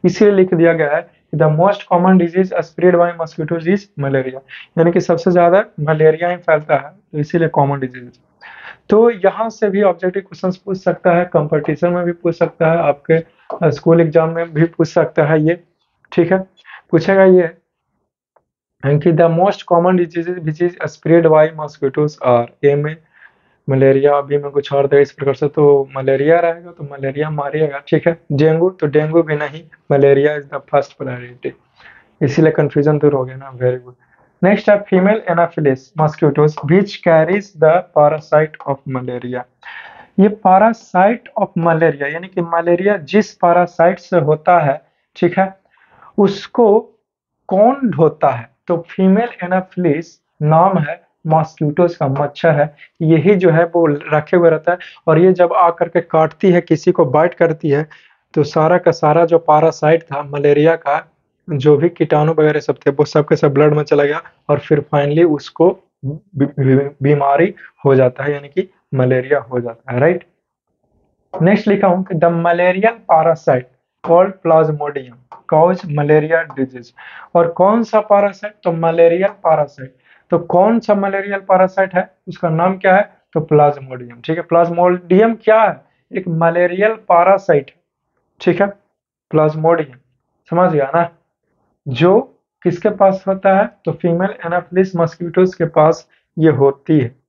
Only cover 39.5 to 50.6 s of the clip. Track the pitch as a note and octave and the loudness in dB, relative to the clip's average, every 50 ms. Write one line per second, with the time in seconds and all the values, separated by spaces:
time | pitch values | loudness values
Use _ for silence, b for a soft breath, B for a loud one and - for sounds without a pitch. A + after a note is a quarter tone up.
39.5 | _ _ B B B B B B B B B B B - F#3+ G#3+ G#3 - _ F#3+ | _ _ B B B B B B B B B B B 2 2 2 2 0 _ 2
40.5 | F#3 F#3+ G#3 A3+ A3+ - - - - F3+ F#3 G#3 A#3+ A3+ _ - _ - G3 - | 4 4 4 2 0 -2 -12 -4 0 2 2 2 0 -2 _ -12 _ -6 -6 -4
41.5 | _ E3+ E3 E3+ E3 D#3 E3 D#3+ D3 C#3 C#3+ C#3+ D#3 E3+ F3+ F#3 F#3+ F#3 E3+ E3+ | _ -2 0 0 0 2 0 0 0 -2 -8 -8 -8 -10 -14 -10 -8 -8 -6 -4
42.5 | E3+ E3+ E3+ E3+ F3 F3 F#3 G3+ G#3 F#3 D3 - F3+ G#3+ G#3 - - _ - F3 | -4 -2 0 0 0 0 0 -2 -2 -4 -6 -2 -2 -2 -2 -2 -6 _ 0 2
43.5 | E3+ F3+ F3 E3+ - - E3 F3+ F#3+ - - - F#3+ F3 D3 D3 D#3 D3+ _ - | 2 2 0 -2 0 0 0 0 0 -2 -8 -2 -2 -2 0 0 -2 -2 _ 2
44.5 | F3+ E3+ D#3 C#3 C#3 D3+ _ _ _ _ _ _ _ - F#3 E3+ F3 F#3+ F#3+ F#3+ | 2 2 2 0 -4 -6 _ _ _ _ _ _ _ -2 -2 -2 0 0 -2 -2
45.5 | F#3+ _ b b b b b b b b b b b - G3+ G3 G3 - - - | -4 _ b b b b b b b b b b b 0 0 0 0 -4 -12 -8
46.5 | - - A#3 A3 - A#3 A#3+ _ _ _ _ _ _ _ _ _ _ _ _ - | -2 0 2 2 2 2 -2 _ _ _ _ _ _ _ _ _ _ _ _ -4
47.5 | F#3+ F#3+ G#3+ A#3+ C4+ C#4 C4+ A3 D3+ C3+ E3 D3+ - _ - C#3+ B2+ A#2+ A#2 _ | 0 2 2 2 2 0 -4 -4 0 0 0 0 0 _ -2 -2 -2 -4 -10 _
48.5 | _ _ _ - F3 E3 - _ - - F#3+ F#3+ F#3+ G#3+ A#3+ A#3+ - - F3+ F3 | _ _ _ -6 -6 -6 -6 _ -4 -2 0 2 2 2 0 -4 -8 -12 -8 -4
49.5 | F#3 F#3 F#3 _ _ F3+ F3+ E3 C#3 D#3 E3+ - _ _ _ _ _ _ D3+ D3+ | -4 -4 -4 _ _ -4 -2 -2 -2 -2 -6 -12 _ _ _ _ _ _ -2 2
50.5 | D#3 D#3+ | 2 4